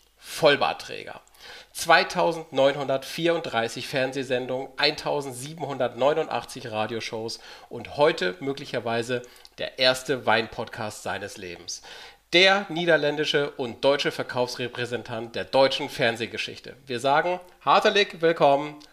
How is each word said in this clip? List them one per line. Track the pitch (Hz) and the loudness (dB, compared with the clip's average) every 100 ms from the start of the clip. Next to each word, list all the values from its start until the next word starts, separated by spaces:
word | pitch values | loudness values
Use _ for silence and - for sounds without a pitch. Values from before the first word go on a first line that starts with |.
| _ _ | _ _
Vollbartträger. | - - 160 139 95 87 - 120 - - - _ - - - | -14 4 6 6 2 -2 -8 -12 -12 -16 -20 _ -20 -20 -16
Zweitausenddneunhundert | - 165 165 190 180 170 165 156 135 139 143 135 135 | -8 4 4 4 2 0 0 -4 2 4 4 -2 -2
vierunddreißig | - - 165 170 147 117 117 131 117 | -4 -2 0 0 0 -2 -2 -4 -4
Fernsehsendungen, | 139 131 139 127 127 127 127 135 - | -2 -2 -2 -2 -2 -2 -4 -6 -2
eintausendsiebenhundertneunundachtzig | 147 147 147 147 139 120 135 165 139 135 123 117 131 160 151 120 - 131 120 | 0 0 -4 -4 -4 -8 -12 -10 -8 -2 -2 2 2 2 0 -4 -6 -12 -8
Radioshows | 107 110 113 - 113 113 - - - - | -4 -4 -4 -6 -8 -8 -10 -14 -20 -14
und | 120 98 110 | -14 -10 2
heute | 151 170 185 180 | 4 4 -2 -4
möglicherweise | 135 139 139 131 113 117 117 123 120 - - - | -6 -6 -6 -6 -2 -2 -2 -4 -6 -18 -20 -10
der | - - | -10 2
erste | 127 127 - 131 113 | 2 2 0 -2 2
Weinpodcast | 110 110 - 110 - 107 - | 2 2 -6 -10 -8 -8 -8
seines | - 101 101 - | -8 -8 -8 -12
Lebens. | 92 87 85 - - - - - _ | -12 -12 -12 -12 -14 -18 -20 -20 _
Der | 170 190 196 202 | 6 6 4 0
niederländische | 156 175 156 147 147 147 151 143 | -2 2 4 2 0 0 0 0
und | - 127 113 | -2 -6 0
deutsche | 135 143 156 | 2 2 0
Verkaufsrepräsentant | - 127 127 123 - 123 123 120 120 110 117 117 | -4 -4 -2 -2 -2 -8 -6 -6 -6 -8 -8 -8
der | 120 | -8
deutschen | 113 135 135 135 143 | 0 4 4 4 -4
Fernsehgeschichte. | - 123 113 110 107 - 107 113 101 - | 0 0 0 -4 -6 -8 -10 -16 -18 -10
Wir | 120 | -4
sagen | 135 143 170 180 - - | 2 2 2 -2 -6 -4
hartelijk | - 170 214 202 202 175 | 4 4 6 4 2 2
willkommen, | 165 165 151 139 151 147 - | 2 6 6 6 2 -10 -18